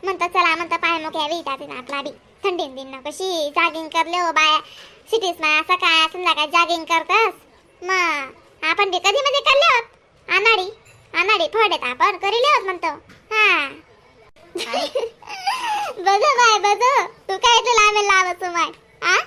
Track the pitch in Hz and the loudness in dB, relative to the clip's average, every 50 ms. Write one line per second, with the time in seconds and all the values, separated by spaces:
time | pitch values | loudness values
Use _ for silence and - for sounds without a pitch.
0 | - 381 370 330 339 359 - 359 349 330 320 330 339 330 339 339 349 330 339 330 | -4 -6 -4 -4 -4 -2 0 0 2 2 0 0 -2 -4 -4 -2 0 -2 -2 -2
1 | 311 311 302 330 302 294 330 339 311 - 269 262 294 285 285 254 247 247 285 277 | -4 -6 -6 -6 -4 -4 -4 -6 -4 -6 -8 -8 -8 -12 -12 -14 -12 -8 -8 -8
2 | 269 294 - - _ _ _ _ - 392 359 339 339 277 262 262 269 269 269 269 | -8 -8 -12 -14 _ _ _ _ -4 -4 -2 -2 -6 -8 -8 -14 -16 -14 -16 -12
3 | 254 285 294 - 381 381 359 330 302 294 285 349 339 339 302 320 320 311 285 330 | -12 -12 -10 -8 -6 -4 -4 -4 -4 -2 0 0 0 0 0 -4 -10 -4 -2 -2
4 | 330 320 339 359 349 330 311 311 311 311 311 302 - - - - - - - - | -2 0 -2 -2 -2 0 2 2 2 4 2 0 -2 -6 -20 -20 -20 -20 -20 -20
5 | _ - - 453 440 359 339 - 320 302 302 311 320 - 359 349 370 349 330 320 | _ -4 -4 -2 -2 -2 -4 -2 -2 0 0 0 2 0 -2 0 2 2 2 2
6 | 320 320 - 349 359 349 320 294 302 302 294 339 339 320 349 339 320 302 339 330 | 2 0 -2 -2 0 0 0 0 -2 0 2 2 2 2 0 -4 -2 -2 -2 -2
7 | 320 - 359 427 453 392 370 - _ _ _ _ _ _ _ _ - 359 381 370 | 0 0 2 2 2 0 -2 -6 _ _ _ _ _ _ _ _ -6 -2 0 0
8 | 349 339 311 294 269 262 - - _ _ _ _ - 311 330 - 403 403 349 359 | 0 0 -2 -4 -6 -10 -14 -20 _ _ _ _ -4 -4 0 0 0 0 0 0
9 | - 392 403 554 523 571 587 571 - 571 539 554 622 679 523 480 466 - _ _ | 0 0 0 2 0 0 0 2 2 4 4 4 4 4 4 2 0 -4 _ _
10 | _ _ _ _ _ - 339 381 403 453 453 370 370 381 440 - _ - - - | _ _ _ _ _ -4 -2 0 2 2 2 2 0 -4 -10 -16 _ -20 -20 -20
11 | _ _ - 320 349 392 440 392 330 294 - 427 440 403 349 294 - 247 247 247 | _ _ -4 -4 0 0 2 0 0 -2 2 2 2 2 0 -2 -4 -8 -2 0
12 | 320 392 403 359 381 392 427 466 494 587 605 494 403 381 370 349 349 320 285 302 | 0 0 0 0 -4 -2 0 2 2 4 2 2 0 -2 -8 -4 -6 -6 -6 -8
13 | _ - - - _ _ 440 427 427 403 359 320 285 269 - 302 - _ - _ | _ -20 -20 -20 _ _ 0 2 4 4 4 2 0 -4 -8 -16 -20 _ -20 _
14 | _ _ _ _ - - _ - - - - 349 453 - - - - - - 508 | _ _ _ _ -20 -20 _ -20 -20 -14 -10 -10 -8 -4 -4 -4 -4 -4 -4 -4
15 | 453 466 - _ - - 415 762 719 784 988 1017 988 932 855 831 831 698 - - | -6 -6 -10 _ -18 -16 -14 -6 -4 -4 -4 -4 -4 -4 -4 -4 -6 -6 -8 -4
16 | 349 370 392 415 480 587 554 480 480 453 427 415 359 403 415 403 466 508 554 508 | 0 0 2 2 4 2 4 4 4 4 4 4 2 2 2 4 2 2 2 2
17 | 359 - - - _ - 285 - - 466 480 466 453 480 480 440 415 415 415 415 | 0 -2 -8 -18 _ -6 -6 0 2 4 4 4 4 2 4 4 4 4 4 2
18 | 415 403 392 381 370 359 349 349 370 359 349 339 320 302 330 - _ _ _ _ | 2 4 4 2 2 2 -2 -4 -6 -4 -2 -2 -2 -2 -4 -14 _ _ _ _
19 | - 339 370 415 622 | -2 0 0 0 0